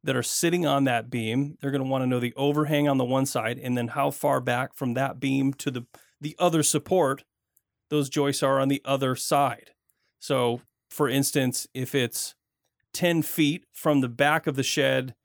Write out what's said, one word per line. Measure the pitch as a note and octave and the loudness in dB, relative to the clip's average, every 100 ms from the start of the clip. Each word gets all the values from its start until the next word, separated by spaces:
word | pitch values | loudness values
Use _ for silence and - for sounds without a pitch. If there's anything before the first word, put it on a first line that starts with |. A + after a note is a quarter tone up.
that | - B2+ | -2 -2
are | |
sitting | A#2+ - E3+ F3 D#3 | -2 0 0 2 2
on | C#3 | 2
that | C3+ A#2 A#2 | 2 0 -2
beam. | B2 A2 A#2+ C#3+ - | -4 -2 -2 -2 -6
They're | C#3 | -4
gonna | C#3 C3 | -4 -2
wanna | C3+ B2+ | 0 0
know | B2 | 0
the | A#2+ C3+ | -2 0
overhang | C#3+ D3 D3 D3 D3 | 0 2 2 2 4
on | C3+ | 2
the | B2 | 2
one | C3+ C3+ | 0 0
side, | A#2+ A2 B2 | -2 -4 -6
and | B2+ B2 | -4 -2
then | A#2+ | -2
how | C#3+ C#3+ | -2 -4
far | C#3 C#3+ C3+ | 0 0 0
back | B2 A#2+ C3 - | 0 -2 -4 -6
from | B2+ A#2+ | -4 -2
that | C3+ - | -4 -2
beam | C3+ C3+ C#3 C3+ | -2 0 0 -2
to | C#3+ | -6
the, | B2 A#2+ - _ _ | -6 -12 -20 _ _
the | D3+ - | -12 0
other | F3+ D#3+ | 2 2
support | D3 D3+ - F#3 C#3+ C#3 _ _ _ _ _ _ _ | 2 0 0 2 2 0 _ _ _ _ _ _ _
those | D3+ C#3 | -2 0
joists | D3 C#3+ C#3 | 0 0 2
are | C3+ C3+ | 2 2
on | C3+ | 2
the | C#3 | 0
other | - C#3 C3+ B2+ | 0 0 0 -2
side. | - D3 C#3 A#2 - _ _ _ _ _ | 0 2 2 -2 -14 _ _ _ _ _
So, | - C3+ B2 A#2+ _ _ _ | -4 0 0 -2 _ _ _
for | - C#3 | -2 0
instance, | C3+ C#3 D3 C3 - - C3 | 2 2 2 0 -2 -8 -8
if | B2+ | -2
it's | C#3 A#2+ - - - _ _ _ _ _ | -2 -2 -4 -10 -12 _ _ _ _ _
ten | - F3 E3+ | -2 2 2
feet | D3+ - D3 E3+ _ | 0 0 0 0 _
from | - D#3+ C#3+ | -4 2 2
the | B2+ | 2
back | A#2 C#3+ D#3 D#3 | 2 2 2 0
of | C#3 | -2
the | |
shed | C3 - C3+ C3 C3 - | -2 2 2 2 -2 -14